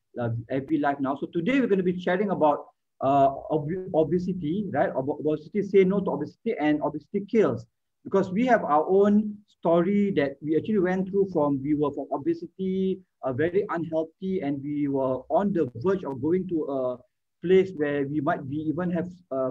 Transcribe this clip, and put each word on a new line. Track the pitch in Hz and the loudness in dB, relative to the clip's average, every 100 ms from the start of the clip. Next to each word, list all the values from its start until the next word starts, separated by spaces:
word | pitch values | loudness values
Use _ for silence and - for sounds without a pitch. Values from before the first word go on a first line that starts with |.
| _ - | _ -6
uh, | 120 117 - | -4 -4 -4
F | 131 135 | -6 -2
B | 156 | -2
Live | 143 139 | 0 -2
now. | 131 139 | -2 -2
So | 175 | -4
today | 175 170 269 | -4 0 2
we're | 226 | 2
gonna | 190 | 2
be | 185 180 | 0 -2
chatting | 196 185 202 | 0 0 0
about, | 165 151 143 - _ _ - | 2 2 2 -2 _ _ -4
uh, | 131 139 135 135 - | 2 4 4 2 -4
ob-, | 156 147 185 185 156 | -4 -2 -6 -2 0
obesity, | 156 175 180 185 151 190 196 | 2 2 -2 -4 -2 -4 -2
right? | 131 - | 0 0
Ob-, | - 131 147 147 | 0 -4 -2 -2
obesity, | 151 - 208 | -2 -4 -4
say | 185 196 185 | 2 4 6
no | 202 | 4
to | 180 | 0
obesity, | 151 147 - 226 - | -2 -6 -6 -6 -2
and | 151 151 | 0 0
obesity | 147 151 - 202 202 | -2 -6 -6 -6 0
kills. | 226 165 113 - _ _ _ | 2 4 2 -8 _ _ _
Because | - 190 190 | -2 0 2
we | 185 254 | 0 4
have | 233 - | 2 4
our | 151 156 | 2 4
own | 190 202 208 214 208 _ | 4 6 4 2 -4 _
story | _ 170 170 175 202 202 147 | _ 2 4 4 2 2 2
that | 139 - | 0 -2
we | 151 156 | -2 0
actually | 151 214 | 0 0
went | 180 185 190 | 2 0 0
through | 196 196 | 0 0
from, | 170 147 139 | 2 0 0
we | 139 147 | 0 0
were | 147 | 0
from | 143 139 | -2 -6
obesity, | 139 143 170 170 - 190 190 190 185 - _ | -6 -4 -4 -6 -6 -4 0 0 -2 -8 _
uh, | 131 | -6
very | 127 165 180 - | -2 0 0 -2
unhealthy, | 165 156 160 160 - 190 190 | -4 -4 -4 -4 -6 -6 -4
and | 139 143 | -4 -4
we | 143 147 143 | -4 -4 -2
were | 135 131 127 - | 0 0 -2 -2
on | 160 202 | 0 2
the | 180 156 - | 0 -2 -2
verge | 165 196 | -2 -2
of | 160 135 | -4 -6
going | 147 185 185 | -2 -2 -2
to | 170 139 | -4 -2
a | 139 127 127 _ _ _ _ | -2 -4 -6 _ _ _ _
place | 170 190 185 165 | 2 4 4 -2
where | 147 143 139 | -2 -2 -2
we | 151 | -2
might | 143 175 135 | -2 -2 -4
be | 147 | -6
even | 156 147 180 | -4 -4 -2
have, | 170 - - - | -2 -4 -8 -8
uh, | 135 131 | -4 -4